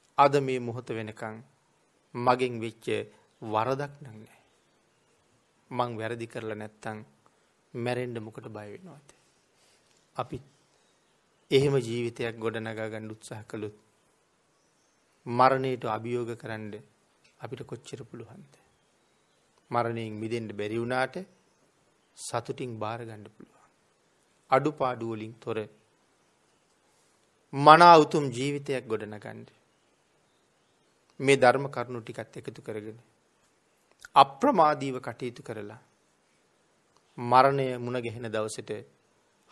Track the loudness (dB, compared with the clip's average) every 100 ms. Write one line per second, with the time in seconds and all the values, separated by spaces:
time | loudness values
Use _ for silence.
0 | _ 4 6 6 0 -4 -6 -8 -8 -8
1 | -8 -10 -12 -12 -20 _ _ _ _ _
2 | _ 0 2 2 0 -2 -8 -8 -6 -6
3 | -6 -18 _ _ -4 -2 -2 -4 -6 -14
4 | -20 -20 -20 -20 _ _ _ _ _ _
5 | _ _ _ _ _ _ _ -4 -4 -4
6 | -6 -8 -10 -10 -10 -10 -12 -12 -12 -12
7 | -16 _ _ _ _ _ _ -8 -4 -4
8 | -6 -8 -12 -16 -16 -16 -16 -18 -20 -20
9 | -20 _ _ _ _ _ _ _ _ _
10 | _ -10 -8 -12 -16 _ _ _ _ _
11 | _ _ _ _ _ 4 4 0 -2 -4
12 | -4 -4 -8 -4 -6 -4 -8 -8 -8 -8
13 | -12 -16 -14 -16 -12 -10 -10 -12 _ _
14 | _ _ _ _ _ _ _ _ _ _
15 | _ _ -6 4 4 4 -2 -4 -4 -6
16 | -4 -6 -6 -10 -10 -10 -12 -14 -18 _
17 | _ _ _ _ -14 -14 -14 -16 -14 -16
18 | -16 -18 -18 -20 -20 _ _ _ _ _
19 | _ _ _ _ _ _ _ -2 -2 -4
20 | -8 -8 -6 -6 -6 -8 -6 -4 -2 -2
21 | -4 -6 -14 _ _ _ _ _ _ _
22 | _ -18 -8 -8 -6 -10 -10 -8 -8 -8
23 | -12 -16 -20 -20 -20 _ _ _ _ _
24 | _ _ _ _ _ 2 2 -2 -4 -4
25 | -8 -8 -10 -12 -8 -8 -8 -16 _ _
26 | _ _ _ _ _ _ _ _ _ _
27 | _ _ _ _ _ 6 10 12 12 12
28 | 10 2 -2 -4 -4 -6 -6 -6 -4 -6
29 | -6 -12 -14 -16 -18 _ _ _ _ _
30 | _ _ _ _ _ _ _ _ _ _
31 | _ -4 2 6 6 4 -2 -8 -8 -10
32 | -10 -12 -14 -14 -16 -14 -12 -12 -12 -18
33 | _ _ _ _ _ _ _ _ _ _
34 | 2 6 6 4 2 4 4 2 -4 -6
35 | -10 -10 -10 -10 -14 -14 -14 -18 _ _
36 | _ _ _ _ _ _ _ _ _ _
37 | _ -10 4 6 8 4 -4 -6 -6 -6
38 | -8 -10 -6 -4 -4 -8 -12 -14 -14 _
39 | _ _ _ _ _